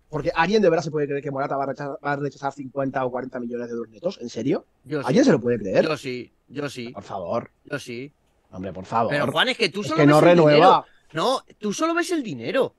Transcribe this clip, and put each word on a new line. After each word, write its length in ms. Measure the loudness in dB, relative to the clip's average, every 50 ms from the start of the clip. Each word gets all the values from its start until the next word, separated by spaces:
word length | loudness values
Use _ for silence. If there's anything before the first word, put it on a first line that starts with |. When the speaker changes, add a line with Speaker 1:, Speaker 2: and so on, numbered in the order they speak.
| _ _
Speaker 1:
porque 220 | -10 -8 -6 -4 0
¿alguien 260 | 0 0 2 2 4
de 80 | 4 4
verdad 140 | 2 2 0
se 80 | -2
puede 140 | -4 -4 -4
creer 140 | -4 -4 -6
que 80 | -6 -6
Morata 240 | -6 -4 -4 -4 -4
va 80 | -4 -4
a 40 |
rechazar, 300 | -4 -6 -8 -8 -10 -10 -8 -6
va 80 | -4 -4
a 20 |
rechazar 360 | -4 -4 -6 -8 -6 -8 -8 -8
cincuenta 520 | -8 -12 -10 -6 -6 -4 -4 -2 -2 -4
o 60 | -4
cuarenta 280 | -4 -6 -8 -8 -10 -10
millones 280 | -8 -8 -8 -8 -8
de 60 | -8 -8
euros 140 | -10 -10 -12
netos? 260 | -10 -8 -8 -8 -6 -8
¿En 80 | -12 -12
serio? 360 | -8 -6 -4 -2 -2 -4 -6 _ _ _ _
Speaker 2:
Yo 140 | -8 -6 -4
sí. 40 | -2
Speaker 1:
¿Alguien 180 | 2 2 4 4
se 60 | 4
lo 80 | 4 2
puede 200 | 2 0 -2 -2
creer? 260 | -2 -2 0 2 2
Speaker 2:
Yo 100 | 0 0
sí, 340 | -4 -6 -8 -10 -10 -12 -14 _ _ _ _
yo 180 | -12 -10 -10
sí. 220 | -8 -8 -10 -12 -12
Speaker 1:
Por 140 | -12 -14 -14
favor. 480 | -12 -12 -10 -6 -6 -4 -6 -6 -8 _ _ _
Speaker 2:
Yo 120 | -12 -10
sí. 340 | -10 -10 -10 -12 -12 -14 -14 _ _ _ _ _ _ _ _
Speaker 1:
Hombre, 220 | -14 -12 -10 -10 -10
por 120 | -12 -8
favor. 260 | -4 -2 0 0 0
Speaker 2:
Pero, 200 | 0 -2 -2 0
Juan, 180 | 0 0 0 0
es 80 | 0
que 120 | -2 -2 -4
tú 120 | -4 -4
Speaker 1:
Es 60 | -6
Speaker 2:
solo 100 | -2 2
Speaker 1:
que 40 | 4 6
Speaker 2:
ves 20 | 8
Speaker 1:
no 80 | 8 8
Speaker 2:
el 60 | 8
Speaker 1:
renueva. 260 | 8 8 8 8 6 8
Speaker 2:
dinero. 300 | 8 8 8 8 6 2 _ _ _ _ _ -6
No, 300 | -4 -2 0 -2 -2 -4 _ -14 _
tú 140 | -6 -6 -4
solo 200 | -2 -2 0 0
ves 160 | 0 -2 -2
el 120 | -4 -4 -4
dinero. 500 | -6 -8 -8 -6 -4 -2 -2 -2 -2 _